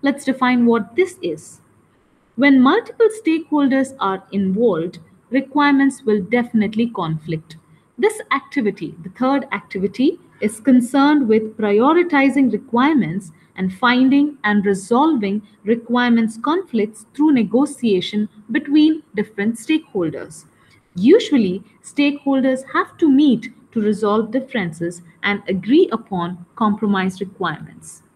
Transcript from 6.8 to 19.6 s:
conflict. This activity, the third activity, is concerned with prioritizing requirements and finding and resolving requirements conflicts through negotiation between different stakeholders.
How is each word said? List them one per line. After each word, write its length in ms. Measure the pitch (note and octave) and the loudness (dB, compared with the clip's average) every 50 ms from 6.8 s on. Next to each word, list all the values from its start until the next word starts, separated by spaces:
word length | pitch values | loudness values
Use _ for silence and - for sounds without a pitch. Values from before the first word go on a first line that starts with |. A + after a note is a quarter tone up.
| A#3 A#3 | -4 -2
conflict. 680 | - - F3 D#3 D#3+ D#3 - E3+ D#3+ D#3+ - _ - - _ _ _ _ _ _ _ - | -4 -6 -4 -4 -6 -6 -6 -8 -8 -8 -8 _ -20 -20 _ _ _ _ _ _ _ -2
This 240 | D4 G#4+ A4 G#4+ - _ | -2 -2 -2 -4 -8 _
activity, 640 | - C#4 - - - C#4+ A3+ G#3 G3 - F3 D3 - - D#3+ | -6 -6 -6 -6 -6 -4 -2 -4 -4 -6 -12 -14 -12 -14 -18
the 60 | F3+ | -18
third 360 | - - B3 C4 C#4 C#4 C#4 - | -8 -4 -2 0 0 -2 -4 -6
activity, 680 | - G3 - - - G3+ F#3 G3+ F#3+ - B3+ D#4 A4 - - - _ _ | -10 -10 -10 -10 -8 -4 -4 -4 -2 0 0 0 0 -2 -14 -20 _ _
is 220 | - A3 A3 - | -6 -6 -6 -2
concerned 680 | - C#4 B3+ B3+ A#3+ A#3+ - C#4 C#4 C#4+ D4+ D4+ C4+ G#3+ | 2 4 4 4 4 2 2 2 4 4 4 2 2 2
with 300 | A3 A3 A3 A3 - - | 2 2 0 -2 -8 -4
prioritizing 920 | G#3+ G#3 G3+ G#3 A#3+ C#4+ D#4+ F4 F4 F4 D4+ C#4 C4+ C#4 C4+ C#4+ C4+ B3 | -2 0 2 4 4 4 4 2 2 2 2 2 2 2 2 2 0 0
requirements 840 | G#3 G3 - - - A#3 B3+ D4 D#4+ C#4 F#3 D3+ E3 G3 - - - _ _ _ _ - | 0 -4 -6 -4 -2 0 2 2 2 2 0 0 -4 -8 -8 -10 -20 _ _ _ _ -6
and 160 | F#3+ F#3 F#3 | -6 -6 -4
finding 640 | - - A#3+ B3 B3 C4 C4 C4+ C#4 C#4+ D4 D4 - - | -2 0 0 2 4 4 4 4 2 2 0 -2 -4 -2
and 200 | G#3 G#3 G#3 F#3 | 0 0 2 2
resolving 760 | G#3 G3 F#3 - - A#3 B3 D4 D#4+ D#4 B3 G#3 G3 G3 G#3+ G#3+ - _ _ _ | 0 -2 -2 -2 -2 0 2 2 2 0 0 -2 -4 -4 -6 -8 -12 _ _ _
requirements 760 | G3 A#3 A#3 A#3 - A#3 A#3+ B3 A#3+ A#3+ A#3 A3+ A3 A3+ - | -2 -2 -2 -2 -2 -2 0 2 2 2 2 2 -2 -4 -6
conflicts 640 | - C#4 D#4+ F#4 F#4+ - - A3+ G3+ G#3+ - - - _ _ | -4 -2 -2 -2 -4 -4 -4 -4 -4 -4 -6 -16 -20 _ _
through 200 | - D4 D#4+ C#4+ | 0 2 2 4
negotiation 960 | B3 A3 F3+ F#3 B3 C#4+ C#4+ C#4+ - B3 A3+ G3 F3+ F3 - - G#3 G#3+ - _ - - - | 2 0 0 0 0 0 0 -4 -4 -2 0 0 0 -2 -4 -4 -4 -6 -6 _ -20 -14 -6
between 540 | A3+ D#4+ - - C#4 D#4 D4+ D#4+ D#4 D#4 - _ _ | -6 -6 -4 0 2 4 4 4 2 0 -6 _ _
different 400 | - - - - - G3+ A3 A#3 | -6 -6 -6 -4 -4 -4 -4 -4
stakeholders. 880 | - | -6